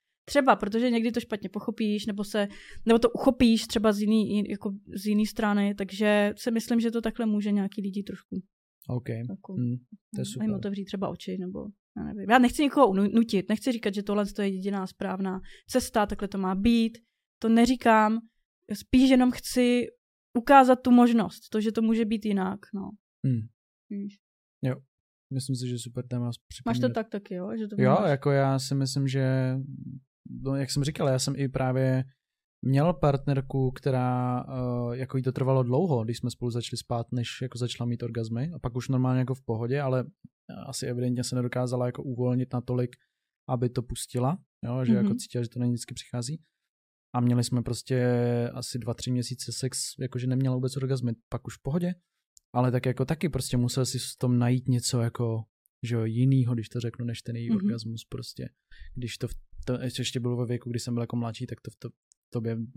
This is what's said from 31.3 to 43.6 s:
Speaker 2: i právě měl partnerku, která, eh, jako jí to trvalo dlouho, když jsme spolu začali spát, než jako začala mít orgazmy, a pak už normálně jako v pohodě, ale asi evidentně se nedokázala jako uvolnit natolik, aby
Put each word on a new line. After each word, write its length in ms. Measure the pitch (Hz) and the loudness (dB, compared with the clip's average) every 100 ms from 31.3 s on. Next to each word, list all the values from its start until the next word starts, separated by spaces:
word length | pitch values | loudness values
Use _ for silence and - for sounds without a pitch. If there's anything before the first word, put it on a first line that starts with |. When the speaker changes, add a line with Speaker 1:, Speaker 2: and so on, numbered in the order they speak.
| 135 | -2
Speaker 2:
i 120 | 135 | -4
právě 560 | - 127 131 131 131 131 _ _ _ _ _ | -2 0 2 2 2 -2 _ _ _ _ _
měl 280 | 131 139 165 | 0 4 4
partnerku, 760 | 170 147 139 139 135 135 139 131 | 4 2 2 0 -2 -2 0 0
která, 720 | 131 143 127 127 123 123 123 - | 0 -2 0 0 0 0 -2 -4
eh, 480 | 131 123 120 120 123 | -6 -4 -2 -4 -6
jako 200 | 131 135 | -4 -2
jí 60 | |
to 100 | 127 | -2
trvalo 300 | 135 131 135 | 0 2 2
dlouho, 420 | 120 131 185 123 | 2 2 2 2
když 140 | 110 117 | 0 -4
jsme 120 | 123 | -6
spolu 200 | - 123 | -4 -4
začali 280 | 117 - 120 | -4 -6 -8
spát, 340 | - 120 117 | -4 -4 -4
než 160 | 127 117 - | -4 -4 -6
jako 160 | 131 117 | -8 -6
začala 300 | 120 - 120 | -6 -4 -4
mít 140 | 120 | -4
orgazmy, 480 | 120 117 113 117 156 | -6 -6 -4 -4 -4
a 40 | 156 | -4
pak 180 | 127 123 | -6 -4
už 120 | - | 0
normálně 300 | 127 127 127 | 2 2 2
jako 140 | 127 | 0
v 80 | 131 | -2
pohodě, 380 | - 110 120 139 | -4 -4 -2 -2
ale 240 | 135 127 123 - - _ - - 113 | 0 0 -2 -10 -20 _ -18 -16 -12
asi 200 | 127 131 | -8 -6
evidentně 380 | 120 123 123 | -2 0 0
se 120 | 123 127 | -2 -2
nedokázala 500 | 123 123 123 123 123 | -2 -2 -2 -2 -2
jako 160 | 123 | -4
uvolnit 500 | 143 120 123 123 127 | -8 -2 0 0 -2
natolik, 440 | 123 127 123 123 - _ _ _ _ - | -4 -2 -2 -2 -6 _ _ _ _ -4
aby 200 | 127 | -2